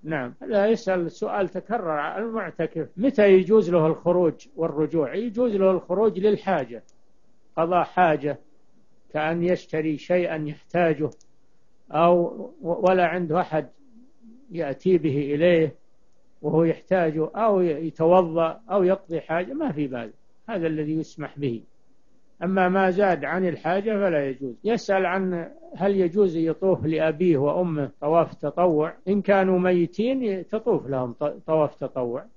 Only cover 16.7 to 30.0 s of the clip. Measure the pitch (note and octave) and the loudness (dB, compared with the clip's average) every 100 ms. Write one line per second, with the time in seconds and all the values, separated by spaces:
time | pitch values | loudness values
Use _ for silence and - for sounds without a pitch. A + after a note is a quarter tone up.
16.7 | - - F#3 E3 D#3 D#3 - A3+ G3 F3 | -2 -2 0 0 0 -4 -2 0 2 0
17.7 | D3 D#3+ - D#3+ F3+ E3+ D#3+ D#3+ - - | -2 -6 0 4 6 4 0 -2 -4 -4
18.7 | G3+ F3+ F#3+ - E3 - D#3+ F3+ C#4 D4 | 0 2 0 -4 -10 -4 -4 -4 -6 -6
19.7 | D3+ C#3+ B2 A#2 - - - - G#3+ D#3+ | -4 -6 -6 -12 -16 -20 -20 -10 -4 -4
20.7 | D#3 D3+ D#3+ D3+ - C#3+ - C#3+ A2+ - | -4 -4 -4 -6 -10 -14 -6 -6 -6 -12
21.7 | - - - - - - - F3 F#3+ F3+ | -20 -20 -20 -20 -20 -20 -8 -2 2 2
22.7 | F#3 F#3+ F3+ G3+ E3+ C#3 E3+ F#3 D3 D#3 | 2 2 2 2 0 -2 -2 -2 -2 -2
23.7 | F#3+ G#3 G#3 G3 D#3 C#3 B2+ C3+ A#2 G3+ | -2 -2 -2 0 0 -2 -6 -10 -8 -4
24.7 | A#3 - F#3+ F#3 F#3 F#3 F3 E3 - - | -4 0 0 0 -2 -2 -4 -8 -14 -20
25.7 | - F#3+ G3 F3 F#3 G3 E3 E3 D#3 F#3+ | -4 0 2 2 2 2 2 -2 0 0
26.7 | D#3+ D3+ D#3+ D#3+ D3+ F3+ D3+ C#3+ D#3+ F3+ | 0 0 0 0 2 2 4 2 0 -2
27.7 | D3+ C#3 - C#3+ E3 D#3 - D3+ C#3+ F3 | -2 -4 -4 2 2 2 -2 -8 0 2
28.7 | D3+ D#3 - - G3+ F#3+ G3 F#3+ F#3 F3+ | 2 0 -4 -2 -2 2 2 4 2 2
29.7 | F3+ E3+ - | 2 0 -2